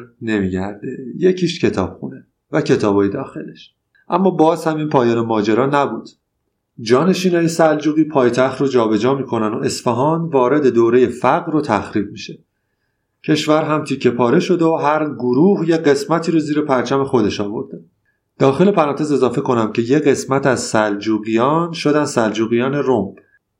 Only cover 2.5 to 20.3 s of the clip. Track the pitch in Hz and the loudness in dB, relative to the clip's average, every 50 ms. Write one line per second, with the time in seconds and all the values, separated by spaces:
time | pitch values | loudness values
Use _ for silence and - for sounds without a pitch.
2.5 | 143 160 - - 135 - - 107 101 101 101 98 98 135 131 - - - - - | -4 -2 0 2 0 2 2 2 2 2 2 0 -2 -6 -10 -10 -12 -14 -14 -14
3.5 | 165 - - - _ _ _ _ _ _ _ - - 175 190 185 170 156 156 160 | -16 -20 -20 -20 _ _ _ _ _ _ _ -4 -2 0 0 2 2 4 4 2
4.5 | 170 165 165 160 156 156 151 151 143 135 120 117 117 117 113 113 113 107 101 110 | 2 0 -2 -4 -4 -2 -4 0 0 2 2 2 2 0 0 0 0 0 2 2
5.5 | 107 113 131 139 143 143 139 113 113 110 - - _ _ _ _ _ _ _ _ | 2 2 2 2 2 0 0 0 -4 -8 -12 -16 _ _ _ _ _ _ _ _
6.5 | _ _ _ _ _ - 117 110 123 131 165 185 180 180 - 185 170 170 170 160 | _ _ _ _ _ -8 0 2 2 4 4 2 2 2 0 0 2 2 0 0
7.5 | 165 - 165 156 151 151 - 156 151 156 156 151 - 143 123 120 120 127 131 131 | 2 2 2 2 2 2 0 0 2 2 0 2 2 2 2 2 2 2 0 0
8.5 | - - 143 135 135 123 113 107 110 101 113 127 143 139 127 - 120 113 107 107 | 0 -2 -2 2 2 2 2 2 2 2 2 0 0 0 -2 -4 -4 -2 -2 -2
9.5 | - 139 139 123 - - - 127 113 117 135 156 160 165 170 151 135 131 123 123 | -4 -2 -4 -4 -4 -4 -4 -2 0 0 0 0 0 -2 -2 0 0 2 2 4
10.5 | 143 151 143 123 113 117 117 117 117 131 123 - - - - 127 147 175 170 160 | 2 4 2 2 4 4 4 4 4 4 4 2 0 0 0 2 2 2 -2 -2
11.5 | 151 151 147 - 107 98 - - - 110 95 - 113 104 - - 156 - _ _ | -2 -2 0 0 0 -2 -2 -4 -4 -4 -4 -6 -8 -14 -16 -16 -16 -18 _ _
12.5 | _ _ _ _ _ _ _ _ _ _ _ _ _ _ - - 156 151 156 151 | _ _ _ _ _ _ _ _ _ _ _ _ _ _ -2 0 0 0 2 2
13.5 | 151 156 160 143 156 151 147 - 135 127 - 123 120 120 127 120 123 180 180 - | 0 0 2 0 -2 -4 -2 -4 -6 0 0 0 0 2 2 2 2 2 2 0
14.5 | 180 170 165 160 165 143 139 147 151 156 151 151 127 113 123 123 123 135 170 196 | 0 0 2 0 0 0 0 0 0 0 -2 -4 -6 -4 -2 0 2 4 4 4
15.5 | 202 151 165 165 165 160 165 143 135 139 - - 160 165 165 180 165 160 143 143 | 4 2 0 0 0 2 2 2 2 2 0 -2 -2 -2 0 0 0 0 0 0
16.5 | 151 151 147 - 135 123 117 120 135 139 135 135 127 120 107 95 - - 104 101 | -2 -2 0 0 0 0 0 0 -2 -2 -2 0 0 0 0 0 -2 -4 -6 -6
17.5 | 107 135 135 - - 175 - _ _ _ _ _ _ _ _ _ _ - 139 135 | -6 -8 -10 -10 -14 -18 -20 _ _ _ _ _ _ _ _ _ _ 0 2 2
18.5 | 135 135 185 202 202 180 156 143 135 143 156 147 143 123 123 120 120 147 - - | 2 4 2 2 2 2 0 0 -2 -4 -2 -2 0 2 2 0 0 -2 -2 0
19.5 | 123 117 110 104 - 117 117 117 139 156 151 143 127 113 113 123 | 0 0 0 -2 -2 -2 0 0 0 2 2 2 0 0 -2 -4